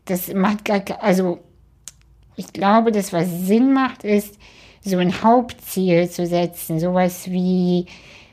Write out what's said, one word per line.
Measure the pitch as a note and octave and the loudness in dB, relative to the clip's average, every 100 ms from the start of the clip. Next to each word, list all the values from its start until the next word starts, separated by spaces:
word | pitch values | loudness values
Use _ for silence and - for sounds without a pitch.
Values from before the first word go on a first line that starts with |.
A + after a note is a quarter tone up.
| - | -6
Das | F3+ - | -6 -4
macht | F#3+ G3+ G#3 - | 0 0 0 -2
gar | G3+ | -2
ke-, | G3 G3+ | -4 -4
also | G#3 F#3 F#3 F3 - _ _ _ - - _ _ _ - | 0 2 0 -4 -12 _ _ _ -20 -20 _ _ _ -16
ich | - | -14
glaube, | - G3 A3+ A3+ | -2 2 4 4
das, | G#3 F#3+ | 0 -2
was | E3+ F3 | -2 -2
Sinn | E3+ F#3 A3+ C4+ | -2 0 2 4
macht, | C4+ B3+ - | 2 0 -4
ist, | G#3 G#3 G3+ - - - - _ G3 | 0 0 0 -12 -20 -20 -20 _ -4
so | F3+ | 0
ein | F3+ F#3 | 0 2
Hauptziel | A3 B3 A#3+ - - F#3+ F#3 E3+ F3 | 4 4 2 -10 -8 -2 2 2 2
zu | F3+ F3 | -2 -2
setzen, | F3 F3 - - D#3+ | 0 -2 -6 -6 -4
sowas | F3+ F3+ F3+ F3 F#3 | 0 0 0 -2 -6
wie, | F3+ F3+ F#3 F3+ F3+ F3 - - - - | -2 0 0 2 0 -2 -12 -20 -20 -20